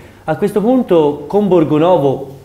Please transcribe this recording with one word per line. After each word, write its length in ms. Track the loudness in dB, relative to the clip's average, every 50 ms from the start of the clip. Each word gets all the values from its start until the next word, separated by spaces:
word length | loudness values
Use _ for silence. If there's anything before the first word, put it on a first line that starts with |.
| -20 -20 -20 -12 -8
A 100 | -6 -4
questo 240 | -2 -2 -2 -2 -2
punto 640 | 0 0 0 0 0 2 2 2 2 0 -2 -4 -6
con 200 | -4 -2 0 0
Borgonovo 880 | 2 2 2 2 2 0 2 2 2 2 2 0 0 -2 -4 -8 -12 -18 -20